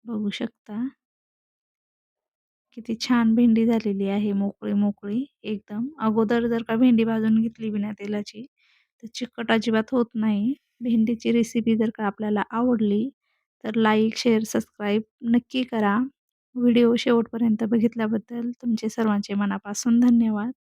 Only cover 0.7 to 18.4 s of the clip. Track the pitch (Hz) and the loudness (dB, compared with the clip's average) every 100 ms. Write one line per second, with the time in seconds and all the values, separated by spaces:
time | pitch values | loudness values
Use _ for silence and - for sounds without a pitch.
0.7 | 208 262 _ _ _ _ _ _ _ _ | -8 -8 _ _ _ _ _ _ _ _
1.7 | _ _ _ _ _ _ _ _ _ _ | _ _ _ _ _ _ _ _ _ _
2.7 | - 226 226 - 247 226 226 240 220 226 | -18 -10 -8 0 2 4 4 4 4 2
3.7 | 226 214 196 196 202 208 196 202 - 208 | 0 -2 -2 -2 -2 -2 -2 -4 -6 -4
4.7 | 202 208 202 202 220 285 _ 214 208 _ | 0 0 -2 -6 -6 -6 _ -10 -10 _
5.7 | 208 254 311 220 220 220 233 233 233 226 | -8 -8 -4 -2 0 2 0 0 -2 -2
6.7 | 226 254 226 226 226 220 220 226 226 220 | 4 4 6 2 0 2 2 2 -4 -6
7.7 | 208 208 202 202 208 208 214 262 _ _ | -4 -6 -8 -8 -8 -8 -14 -20 _ _
8.7 | _ _ _ 226 - 240 - 233 226 226 | _ _ _ -18 -12 -12 -8 -2 0 0
9.7 | 220 220 254 233 220 220 202 220 285 _ | -2 0 -2 -2 -2 -2 0 -2 -4 _
10.7 | _ 240 226 220 226 233 233 233 233 226 | _ -2 0 2 0 0 0 0 -2 0
11.7 | 220 220 - 208 - 214 208 - 226 254 | 0 0 -2 -6 -4 -4 -2 -4 -2 0
12.7 | 226 214 208 254 _ _ _ _ _ 220 | 0 0 0 -2 _ _ _ _ _ -6
13.7 | 220 220 214 220 - 240 220 220 226 220 | 0 2 2 0 0 0 0 0 -4 -6
14.7 | _ 208 208 220 _ 233 233 - 254 247 | _ -2 -2 -4 _ 0 0 0 -6 -4
15.7 | 226 208 208 262 _ _ _ _ 247 240 | -2 0 0 -4 _ _ _ _ 0 2
16.7 | 233 233 240 254 233 233 226 233 220 220 | 4 4 2 2 0 0 0 0 2 2
17.7 | 226 226 233 214 220 - 240 | 2 2 0 -2 -4 -6 -8